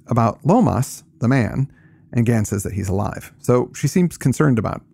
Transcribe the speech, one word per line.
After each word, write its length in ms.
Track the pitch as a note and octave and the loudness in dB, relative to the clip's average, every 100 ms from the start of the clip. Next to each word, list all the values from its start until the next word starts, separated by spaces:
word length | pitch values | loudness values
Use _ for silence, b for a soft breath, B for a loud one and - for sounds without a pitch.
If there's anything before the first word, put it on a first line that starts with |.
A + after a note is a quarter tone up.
| - | -2
about 360 | A#2 A2+ - | 2 2 0
Lomas, 580 | C#3 A3+ D3 F#2+ C3+ - - - | 2 4 4 2 -2 -8 -20 -4
the 80 | A#2 | 0
man, 400 | C3+ G#2 C2+ C#3 b b b b | 2 0 -2 -6 b b b b
and 140 | B2 A#2 | -2 2
Gan 180 | A#2 | 0
says 180 | G#2 G2 | 0 -4
that 100 | F#2+ | -4
he's 140 | F#2+ F#2 | -6 -2
alive. 440 | F#2+ G#2 - - - | -2 -4 -8 -14 -6
So 320 | - B2 - | 0 0 0
she 160 | - C#3+ | -4 -2
seems 300 | F#3 F3+ - | 0 0 0
concerned 400 | C3+ - D3+ A2+ | -2 2 2 2
about 240 | - - - | -2 -6 -12